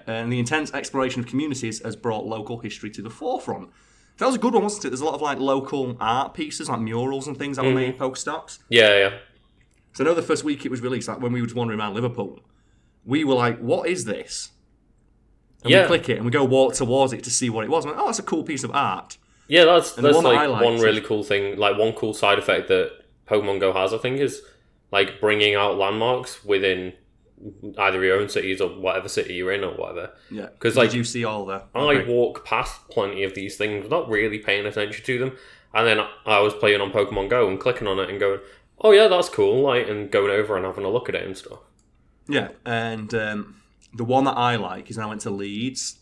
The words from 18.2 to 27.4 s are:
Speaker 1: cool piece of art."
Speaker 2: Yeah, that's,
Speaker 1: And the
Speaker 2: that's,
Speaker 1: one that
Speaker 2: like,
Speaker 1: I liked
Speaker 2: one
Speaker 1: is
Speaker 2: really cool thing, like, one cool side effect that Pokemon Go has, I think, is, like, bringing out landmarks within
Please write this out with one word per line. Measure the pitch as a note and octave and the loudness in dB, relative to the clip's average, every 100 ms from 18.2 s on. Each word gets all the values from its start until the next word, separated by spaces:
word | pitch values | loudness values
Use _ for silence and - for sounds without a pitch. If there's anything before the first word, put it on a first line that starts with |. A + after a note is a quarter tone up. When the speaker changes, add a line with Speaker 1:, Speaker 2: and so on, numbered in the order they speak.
Speaker 1:
cool | - E3 | -4 -4
piece | D3+ C#3 | -4 -6
of | A#2+ | -4
art." | C#3+ A#2+ F#2 - - _ _ - | -2 -2 -4 -8 -20 _ _ 4
Speaker 2:
Yeah, | D#3+ E3 | 8 8
that's, | F3 - - | 8 4 2
Speaker 1:
And | C#3+ | 4
the | |
Speaker 2:
that's, | D#3 | 6
Speaker 1:
one | C#3 | 6
that | |
Speaker 2:
like, | A#2+ | 4
Speaker 1:
I | D3 | 4
liked | A2+ A#2+ | 4 4
Speaker 2:
one | A#2 | 4
Speaker 1:
is | |
Speaker 2:
really | A2 A2 | 4 2
cool | - G#2+ | 0 -2
thing, | G2+ G2+ G2 G2 | 0 -2 -2 0
like, | G2+ G#2 | 0 2
one | A2 | 0
cool | A2 A2 | 0 -4
side | G#2+ G2+ G2+ | 0 2 2
effect | G2+ F2+ F#2 | 2 0 2
that | F#2 - - _ _ - | 2 0 -6 _ _ -2
Pokemon | G#2+ G2+ G2 | 0 0 0
Go | F#2+ | 0
has, | F#2+ F#2+ | 2 0
I | A2+ | -2
think, | B2+ C3+ | -4 -2
is, | C3+ - - _ _ _ _ | -2 -4 -18 _ _ _ _
like, | G2+ F#2+ - | 0 0 0
bringing | G#2+ G#2 G#2 G2+ | 2 4 4 4
out | G2+ F#2+ | 2 2
landmarks | G2 G#2+ A#2 B2+ - - G#2 | 0 0 0 0 -4 -8 -2
within | G2 F#2+ F#2 F#2 - _ _ _ _ | 0 2 -2 -6 -12 _ _ _ _